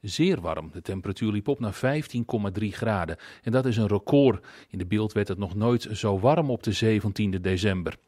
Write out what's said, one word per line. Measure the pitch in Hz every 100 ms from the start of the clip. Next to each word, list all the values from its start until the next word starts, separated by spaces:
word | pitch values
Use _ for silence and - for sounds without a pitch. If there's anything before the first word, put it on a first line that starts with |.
Zeer | 101 - 170 165
warm. | 85 80 80
De | 90
temperatuur | 82 95 101 98 110
liep | 104 101
op | 139
naar | 110
vijftien | 95 127 147 151 123
komma | 117 117 101
drie | 95 107
graden. | - 113 104 82 80 - -
En | -
dat | 123 127
is | 110
een | 107
record. | 101 - 143 135 104 - - -
In | 95
de | 90
Beeld | 104 107
werd | 104 101
het | 92
nog | 98
nooit | 95 113 120 -
zo | 107 110 98
warm | 120 156 147
op | 120
de | -
zeventiende | 98 113 107 104 101 107 92
december. | 92 92 104 95 85 -